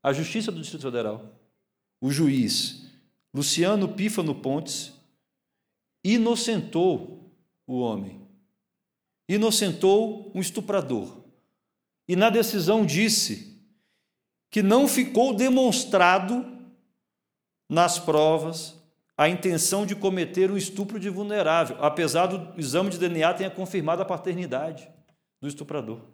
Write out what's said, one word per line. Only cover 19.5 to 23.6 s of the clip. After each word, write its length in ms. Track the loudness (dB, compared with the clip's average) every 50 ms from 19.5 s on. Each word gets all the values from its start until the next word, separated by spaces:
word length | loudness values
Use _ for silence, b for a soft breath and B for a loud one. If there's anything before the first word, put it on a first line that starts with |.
| 0 0 0 0 0 -2 -2
de 100 | -4 -6
cometer 560 | -4 -2 -2 -2 -2 -4 -4 0 0 0 0
um 60 | 0
estupro 420 | -2 -4 -6 -6 -6 -8 -6 -6 -8
de 100 | -8 -6
vulnerável, 680 | -6 -6 -6 -4 -2 0 2 2 4 2 2 0 -2 0
apesar 460 | 0 0 0 0 -2 0 2 2 0
do 340 | 0 0 -4 -8 -12 -10 -8
exame 300 | -6 -2 0 0 0 -2
de 80 | -2
D 80 | -2 -4
N 180 | -2 0 2 2
A 100 | 2 2
tenha 180 | 0 -6 -8
confirmado 500 | -6 -8